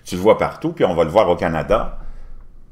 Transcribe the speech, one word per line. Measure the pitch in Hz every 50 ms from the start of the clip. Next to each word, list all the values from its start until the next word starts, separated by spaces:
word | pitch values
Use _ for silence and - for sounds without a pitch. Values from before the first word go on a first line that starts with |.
| _
tu | - 95
le | 90 92
vois | 110 101 -
partout, | 80 71 - - - 165 165
puis | - 120
on | 95 87
va | 82 82
le | 78
voir | 80 110 104 87
au | 87
Canada. | 85 95 85 82 78 73 - 104 113 - - - - - - - - - - - - - - - - - -